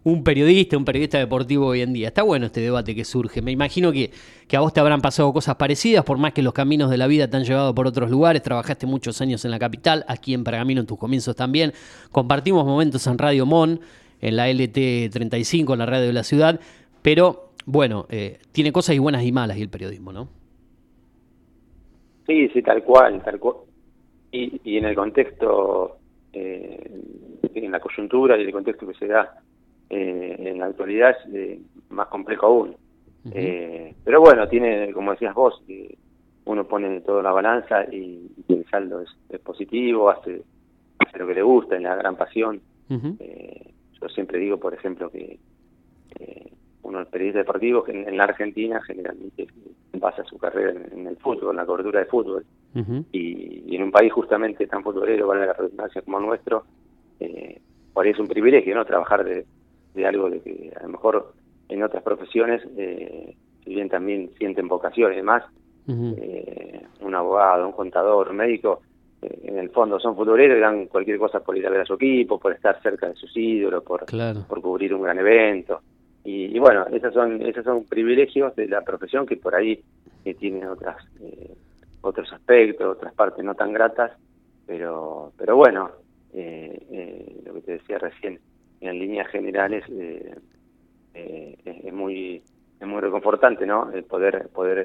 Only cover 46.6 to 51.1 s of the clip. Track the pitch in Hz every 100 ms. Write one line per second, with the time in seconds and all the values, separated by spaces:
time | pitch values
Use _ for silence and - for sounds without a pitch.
46.6 | _ _ 101 95 87 92 95 101 95 95
47.6 | 117 120 - 98 101 98 101 104 104 107
48.6 | 113 113 - 95 90 87 98 - 87 -
49.6 | - _ _ 92 95 - - - 92 95
50.6 | 95 90 - 92 90